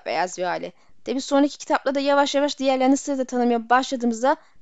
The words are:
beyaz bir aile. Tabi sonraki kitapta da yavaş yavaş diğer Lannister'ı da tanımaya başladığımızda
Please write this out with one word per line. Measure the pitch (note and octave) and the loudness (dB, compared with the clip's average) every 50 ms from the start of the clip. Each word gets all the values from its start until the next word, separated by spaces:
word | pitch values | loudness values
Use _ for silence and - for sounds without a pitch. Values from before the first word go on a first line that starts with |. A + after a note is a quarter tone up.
| - | -4
beyaz | - A2+ D3 F3 F#3 - - | -4 -2 -2 -2 -4 -4 -6
bir | F3+ | -6
aile. | F3+ E3+ E3 E3 - - _ _ - - - - | -4 -4 -6 -8 -10 -14 _ _ -20 -20 -12 -8
Tabi | - A#3+ C4+ | -6 -6 -6
sonraki | C4 - C#4+ C#4 C#4+ D4 - - | -2 0 2 2 2 2 0 -6
kitapta | - - D#4 C4 - C#4 C#4 | -4 -2 -2 -2 0 -2 -2
da | C#4+ | 0
yavaş | C4+ C#4 C#4+ C#4+ C#4+ C#4 - | 0 2 2 2 2 2 2
yavaş | C#4 C#4+ D4 - - | 0 0 0 -2 -2
diğer | C4+ C4+ C4 C4 | 0 0 2 2
Lannister'ı | C4 C4 C#4 C4+ - - C#4+ C4 | 4 4 2 2 0 -2 -4 -4
da | B3+ | -4
tanımaya | B3 B3+ B3 A#3+ A#3+ A#3+ A#3 A3+ A3+ | -2 -2 0 0 2 0 0 2 2
başladığımızda | A#3+ B3+ C4 - C#4 B3 A#3+ B3 A3+ A3 A#3 C4 D#4 - - _ _ - | 2 2 2 0 -4 -2 -2 -2 -2 0 0 0 0 0 -4 _ _ -20